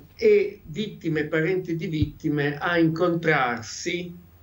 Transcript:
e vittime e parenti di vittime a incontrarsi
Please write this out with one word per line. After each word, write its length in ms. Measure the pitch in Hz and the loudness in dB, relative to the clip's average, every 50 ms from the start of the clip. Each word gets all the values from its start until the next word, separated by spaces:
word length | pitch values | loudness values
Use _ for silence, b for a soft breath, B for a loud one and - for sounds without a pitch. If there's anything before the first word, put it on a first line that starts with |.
| - - _ | -12 -16 _
e 460 | - - 214 208 202 190 - - - - | 2 4 6 6 6 4 0 -4 -12 -16
vittime 560 | - 151 208 214 190 170 - - 165 156 156 | -12 -8 -6 -6 -6 -8 -8 -4 -2 -2 -2
e 40 | 147 | -2
parenti 520 | 151 170 156 160 185 185 180 - - 165 160 | 0 0 0 2 2 0 -2 -2 -4 -4 -4
di 100 | 180 185 | -4 -4
vittime 680 | 156 156 147 - - - - 156 147 147 143 147 147 147 | -2 0 -2 -2 -2 -4 -4 -2 0 0 0 -2 -2 -2
a 200 | - 175 175 170 | -2 0 2 4
incontrarsi 1400 | 165 160 160 160 180 175 170 165 165 160 156 143 127 123 120 110 104 - - - - 170 175 175 180 175 - - - - _ - | 4 2 2 2 0 0 0 0 2 2 2 2 2 0 -2 -4 -6 -10 -12 -10 -6 -6 -6 -6 -6 -8 -14 -18 -20 -20 _ -12